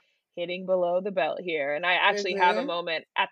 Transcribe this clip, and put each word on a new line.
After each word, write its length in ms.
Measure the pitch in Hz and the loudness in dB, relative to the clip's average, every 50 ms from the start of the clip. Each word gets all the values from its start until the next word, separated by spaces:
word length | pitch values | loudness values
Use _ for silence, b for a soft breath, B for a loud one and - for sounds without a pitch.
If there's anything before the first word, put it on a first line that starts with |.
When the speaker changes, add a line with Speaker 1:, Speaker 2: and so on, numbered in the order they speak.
| b b b b b _ - | b b b b b _ -10
Speaker 1:
hitting 300 | 175 175 175 175 185 185 185 | -8 -6 -6 -6 -8 -2 0
below 340 | 185 185 175 175 175 185 | 0 2 2 2 0 0
the 100 | 190 208 | -2 -2
belt 300 | 190 185 165 151 - - | -2 0 0 0 -2 -4
here?" 320 | 175 175 160 156 139 143 147 | -6 -4 -2 -2 -2 -2 -2
And 100 | 151 170 | -2 0
I 80 | 180 180 | 2 2
actually 400 | 160 170 202 202 208 202 185 185 | 4 4 2 2 2 -2 -2 0
have 220 | 196 180 175 - - | 4 4 4 4 4
a 60 | 262 | 0
Speaker 2:
Mm-hmm. 20 | |
Speaker 1:
moment 400 | - 170 175 175 170 160 151 - _ - - | -2 -4 -4 -4 -4 -4 -4 -6 _ -2 -2
at 120 | 196 - | -2 -2